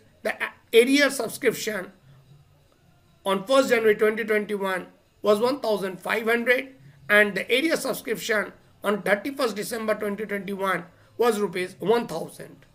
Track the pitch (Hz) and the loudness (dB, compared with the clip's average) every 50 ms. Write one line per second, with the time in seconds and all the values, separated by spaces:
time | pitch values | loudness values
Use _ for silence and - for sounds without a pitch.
0 | - _ _ _ - - - - 226 - - - _ _ - 226 240 247 269 285 | -18 _ _ _ -8 -8 -6 -6 -8 -10 -10 -14 _ _ 6 6 6 6 6 4
1 | 294 269 277 - 233 208 - - - 240 202 - - 220 208 196 180 - - _ | 4 4 2 -2 -6 -6 -8 -4 -2 -2 -2 -2 -6 -6 -6 -8 -10 -12 -16 _
2 | _ - - - _ _ - - _ _ _ _ _ _ _ _ _ _ _ _ | _ -20 -20 -20 _ _ -20 -20 _ _ _ _ _ _ _ _ _ _ _ _
3 | _ _ _ _ _ 196 196 196 196 - 269 269 269 196 240 233 226 220 208 214 | _ _ _ _ _ -2 -2 -2 0 2 4 4 4 4 2 4 4 4 4 4
4 | 220 214 220 220 233 214 220 214 208 202 208 196 196 190 185 180 - - - _ | 2 2 0 0 -2 -2 -2 -2 -2 -4 -6 -4 -4 -4 -4 -4 -6 -10 -16 _
5 | _ _ _ _ - 208 208 208 226 247 269 285 - 226 214 196 185 190 185 175 | _ _ _ _ 2 2 2 4 4 0 0 0 -2 -2 -2 -2 -2 -6 -8 -8
6 | - 185 196 220 233 214 233 233 233 247 247 262 269 - - - - - - - | -4 -4 -2 -2 0 0 0 2 2 2 0 0 0 -6 -14 -20 -20 -20 -20 -20
7 | - - 208 208 208 208 185 185 202 - 226 262 285 330 311 - - 269 214 - | -2 2 4 4 4 4 2 -4 -2 0 0 0 2 0 0 0 -2 -4 -6 -6
8 | - 262 226 214 - - 220 208 196 - - - _ _ _ _ - 196 208 202 | -6 -6 -8 -6 -4 -2 -2 -2 -2 -4 -10 -16 _ _ _ _ -4 -2 -2 -2
9 | - 190 196 214 - 285 277 - 277 233 202 202 196 - 240 226 220 214 214 208 | 0 0 0 0 0 -6 -4 -2 -2 -2 -2 -4 -6 -6 -6 -4 -2 -2 -2 -2
10 | 214 208 202 202 220 202 208 202 196 185 202 185 190 190 185 170 175 - _ _ | -2 -6 -6 -6 -6 -6 -6 -6 -6 -8 -6 -4 -2 -2 -2 -2 -4 -8 _ _
11 | _ _ _ - 220 240 220 208 208 190 170 190 180 180 - - - 180 226 240 | _ _ _ 0 2 2 2 2 -2 -2 -2 -4 -6 -6 -8 -4 0 0 2 2
12 | 226 170 160 160 - - - - - - - - - _ | 0 -2 -6 -8 -8 -10 -14 -16 -18 -20 -20 -20 -20 _